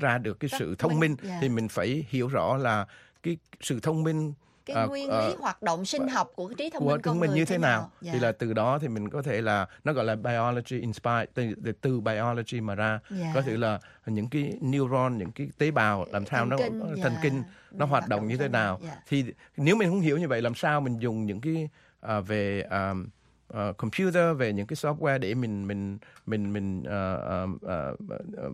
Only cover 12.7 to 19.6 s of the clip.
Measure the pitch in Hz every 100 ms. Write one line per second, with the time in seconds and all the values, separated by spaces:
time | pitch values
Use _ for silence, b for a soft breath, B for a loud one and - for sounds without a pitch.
12.7 | 101 110 107 - 196 165 135 135 113 113
13.7 | 104 B B - 107 117 151 139 101 131
14.7 | 139 127 131 127 117 90 117 143 - 151
15.7 | 147 107 101 90 101 101 123 120 135 127
16.7 | 220 165 147 139 120 147 135 - B B
17.7 | 101 143 139 - 104 107 123 143 120 104
18.7 | 95 165 147 - 139 123 - B -